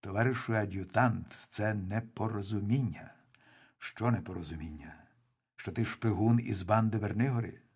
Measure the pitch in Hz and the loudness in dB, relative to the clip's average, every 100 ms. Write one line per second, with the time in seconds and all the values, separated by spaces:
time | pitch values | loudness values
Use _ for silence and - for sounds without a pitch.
0 | 98 98 120 123 - 110 101 95 92 - | -4 2 2 2 0 0 0 -4 -2 4
1 | 123 98 - - - - 107 104 92 107 | 4 2 -6 -14 -16 -4 -2 0 -2 -4
2 | 117 - 110 110 101 107 101 131 120 78 | -4 -4 -4 -2 -4 -4 2 2 2 -4
3 | - - _ _ _ - - _ - - | -12 -20 _ _ _ -20 -20 _ -14 -2
4 | 113 110 85 90 80 82 78 76 80 - | 0 0 -2 -10 -8 -8 -8 -12 -14 -18
5 | - _ _ _ _ _ - 90 110 - | -20 _ _ _ _ _ -8 -2 -2 0
6 | 117 92 110 117 117 92 90 107 110 110 | 0 4 6 4 4 -4 2 4 4 2
7 | 104 98 131 120 117 - _ | -2 0 0 0 -4 -8 _